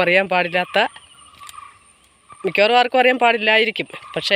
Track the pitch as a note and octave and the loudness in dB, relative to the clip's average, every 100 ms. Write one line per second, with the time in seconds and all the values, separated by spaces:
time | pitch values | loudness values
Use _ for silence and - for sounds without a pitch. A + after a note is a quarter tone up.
0 | F3 F#3 G3 F3+ F3 F3+ F3+ - B3+ - | 2 2 2 -2 -2 -4 -2 -2 -2 -4
1 | - _ _ - - - - _ _ _ | -20 _ _ -20 -20 -20 -20 _ _ _
2 | _ _ - - F#3+ G3 G#3 B3 B3 C4 | _ _ -20 -10 -4 0 2 2 2 2
3 | B3 B3+ A#3 A#3 G#3+ A3 A3+ - - - | 2 2 0 0 2 2 0 -4 -10 -14
4 | - - - | -12 -8 -2